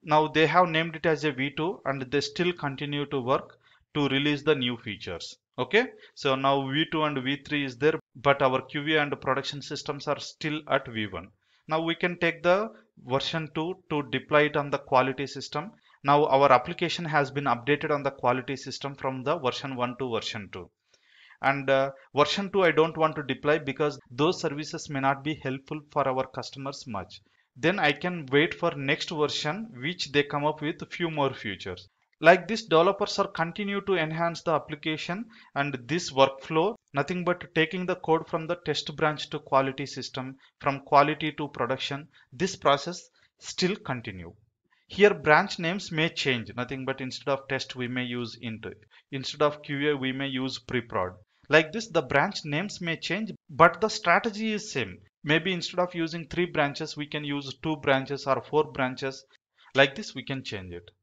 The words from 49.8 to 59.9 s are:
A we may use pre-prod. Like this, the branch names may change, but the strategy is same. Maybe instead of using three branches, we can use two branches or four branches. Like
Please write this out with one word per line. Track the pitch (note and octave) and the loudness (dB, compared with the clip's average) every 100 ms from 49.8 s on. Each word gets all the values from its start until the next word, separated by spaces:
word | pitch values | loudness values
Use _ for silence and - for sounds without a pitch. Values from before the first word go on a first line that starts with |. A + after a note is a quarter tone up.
| D3 | 0
A | C#3+ | 0
we | C3 | -2
may | C3 C#3 | -4 -4
use | C3 C3 B2+ | -4 -4 -6
pre-prod. | - B2 A#2 A2 F#2 F#2+ _ _ _ | -4 -4 -2 -2 -4 -6 _ _ _
Like | D3+ D#3+ | 4 4
this, | A3+ A3 | -4 -2
the | E3 | -2
branch | B2+ C#3 F3 G3+ D#3 | 2 4 4 0 -4
names | D3 G3+ - | -4 -4 -6
may | F3 D#3+ | -6 -6
change, | - F3 A3 - _ | -4 -4 -4 -10 _
but | B2+ - - | 6 6 8
the | A3 | 0
strategy | - F3 F3 A#3 G#3 A3 | 0 4 4 2 -4 -2
is | G#3+ - | -2 -4
same. | C#3 G#2 F2+ _ _ C#3+ | -4 -4 -6 _ _ 0
Maybe | D#3 E3 | 2 2
instead | F3+ D#3+ F3+ | -2 -2 0
of | F3+ E3+ | 0 0
using | E3 E3+ D#3+ | -4 -4 -6
three | - F3 | -2 0
branches, | D3 C#3+ C#3 D#3 - | 2 0 0 -8 -6
we | D3 | -6
can | D3+ D3 | -6 -4
use | C#3+ C#3 - | -6 -6 -8
two | D#3+ D#3 | -6 -2
branches | C#3+ C3+ C3+ C#3 C#3 | 2 2 0 -6 0
or | B2+ | 0
four | - D3+ D3 | 2 0 0
branches. | C3+ B2+ B2+ C3+ C3+ - _ _ _ - C3 | 0 -4 -2 -6 -8 -18 _ _ _ -6 4
Like | C#3 | 4